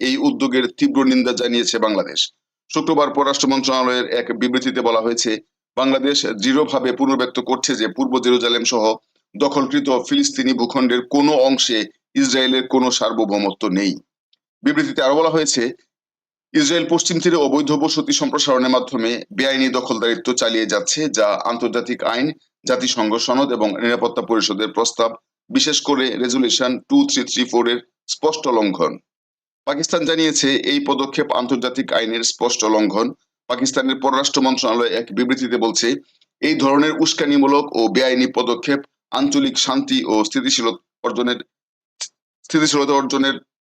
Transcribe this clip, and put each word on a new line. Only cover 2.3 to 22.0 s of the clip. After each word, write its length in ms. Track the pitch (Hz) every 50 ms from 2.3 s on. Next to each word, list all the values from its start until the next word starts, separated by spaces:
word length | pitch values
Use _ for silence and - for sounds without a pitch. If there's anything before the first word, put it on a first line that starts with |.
| - _ _ _ _ _ _ - -
শুক্রবার 360 | 156 156 165 160 147 147 135
পররাষ্ট্র 380 | 123 139 - 185 156 - - 131
মন্ত্রণালয়ের 600 | 135 135 127 131 131 131 127 123 127 123 120 -
এক 280 | - 123 117 - 117 107
বিবৃতিতে 420 | 123 120 123 127 127 131 123 127
বলা 200 | 117 117 117 110
হয়েছে, 400 | 110 117 113 113 - 117 110 107 - _ _ _ _ _ _
বাংলাদেশ 500 | 123 131 135 135 131 127 139 143 135 -
দৃঢ়ভাবে 640 | - 113 104 98 131 135 147 156 - - 131 127 127
পুনর্ব্যক্ত 480 | 123 123 135 135 135 123 127 123 - 127
করছে 340 | 123 123 127 123 - - 135
যে 140 | 110 113 -
পূর্ব 320 | - - 135 127 127 127
জেরুজালেম 440 | 117 123 123 123 120 117 120 117 120
সহ 320 | - 127 117 107 110 110 - _ _ _ _ _ _ -
দখলকৃত 520 | 101 143 139 139 143 135 123 139 147 139 143 127 120 120 -
ফিলিস্তিনি 440 | 143 143 139 143 - - 131 131
ভূখণ্ডের 540 | 131 117 120 117 - 135 127 123 123 123 123
কোনো 260 | - - 143 139 151
অংশে 520 | 151 135 127 135 135 120 - 123 120 110 107 - - _ _ _ -
ইসরায়েলের 540 | 139 139 131 120 135 131 127 127 127 127 -
কোনো 220 | 135 131 127 127
সার্বভৌমত্ব 760 | 120 - 113 113 113 110 113 98 101 104 101 98 92 - - 101
নেই। 280 | 90 95 101 95 90 95 - _ _ _ _ _ _ _ _ _ _ _
বিবৃতিতে 400 | - 143 151 151 156 135 127 156
আরো 120 | 135 131 143
বলা 160 | 156 165 160
হয়েছে, 420 | 156 160 156 139 - 131 117 127 - - _ _ _ _ _ _ _ _ _ _ _ _ _ _
ইসরায়েল 340 | - 156 147 139 170 170 160 -
পশ্চিম 320 | 165 165 - - 180 165
তীরে 160 | 156 180 165
অবৈধ 360 | 165 143 135 135 147 147 135
বসতি 400 | 151 143 151 156 - 156 - -
সম্প্রসারণের 580 | 143 - 151 131 - 151 - 143 131 127 127 127
মাধ্যমে 540 | 127 127 127 - 135 120 113 117 120 110 - -
বেআইনি 360 | 104 95 131 135 135 131 131 131
দখলদারিত্ব 640 | 123 127 123 - 120 110 117 117 113 92 - 127
চালিয়ে 340 | 123 123 127 113 113 110 110
যাচ্ছে, 420 | 101 107 104 101 - - 147 156 143
যা 200 | - 110 104 104 101 - -
আন্তর্জাতিক 600 | - 120 117 127 113 104 120 117 - 120 -